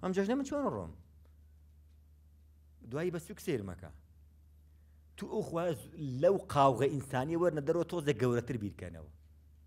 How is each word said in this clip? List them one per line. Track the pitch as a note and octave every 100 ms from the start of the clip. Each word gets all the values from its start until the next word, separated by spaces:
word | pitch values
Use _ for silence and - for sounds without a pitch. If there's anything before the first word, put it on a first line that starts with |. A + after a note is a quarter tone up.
ئەم | F3+
جەژنە | F#3 G3 C4
من | C#4
چۆن | D4 C4 A2
ڕۆم؟ | E2 D2 - - - - - - - - - - - - - - - - - - A#2+
دوایی | C3 F3+
بە | E3+
سوک | D#3+ -
سیر | - C3 G2
مەکە. | F2 E2 - - - - - - - - - - - - -
تو | G3
ئەو | A3
خوا | F3+ E3 F3
ز-، | D3+ - - D3 B2+
لەو | E3+ G3 -
قاوغە | C#3+ C#3 A#2 C#3
ئینسانی | C#3 B2+ B2+ C#3 E3
وەرنە | F3 D3+ C#3+
دەرەوە | E3 E3
تۆزە | F3 C#3+ C#3+
گەورەتر | B2+ A#2+ A2+ B2
بیرکەنەوە. | G2+ E2+ F2+ D#2+ D#2+ - - - - -